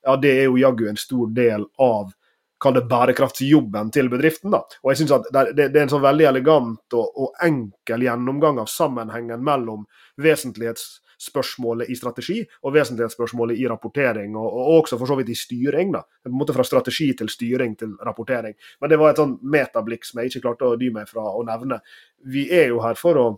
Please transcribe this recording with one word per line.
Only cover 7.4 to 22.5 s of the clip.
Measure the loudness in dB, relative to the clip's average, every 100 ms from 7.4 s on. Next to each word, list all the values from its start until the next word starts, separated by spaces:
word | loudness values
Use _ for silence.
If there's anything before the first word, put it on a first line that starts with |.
| 0
enkel | 0 -6 _ -8 -2 -2
gjennomgang | -2 -4 0 0 0
av | -6
sammenhengen | -2 -2 -2 -8 -10 -10 -6
mellom | -2 -2 -4 -10 -14 _ _ 0
vesentlighetsspørsmålet | 2 2 -4 -8 -8 -8 -14 -20 _ _ -8 -6 -6 -6 -4 -4 -6
i | -6
strategi | -8 -10 -6 -6 -8 _
og | 0 2
vesentlighetsspørsmålet | 2 -2 -6 -4 -6 -4 -4 -2
i | -2
rapportering, | -4 -8 -2 -2 -2 -8 -8
og, | -6
og | -4 4 4
også | 4 -4
for | -2
så | -4
vidt | -4
i | -8
styring, | -8 -4 -2 0 -2 -4
da. | -8 _
På | -8
en | -4
måte | -2 0
fra | 0
strategi | 0 -2 -2 -2 -2
til | -6
styring | -6 -4 -2 -2 -4
til | -12 -10 -10
rapportering. | -8 -6 -6 -6 -16 -20 _
Men | 4
det | 6
var | 8
et | 6
sånn | 0 -2
metablikk | 0 0 0 -4 -4 -8 -10
som | -8
jeg | -8
ikke | -6 -6
klarte | -2 -2
å | 0
dy | -2 -4
meg | -10
fra | -8 -6 -6
å | -6
nevne. | -6 -6 -8 _ -20 _ _
Vi | -8 -6 2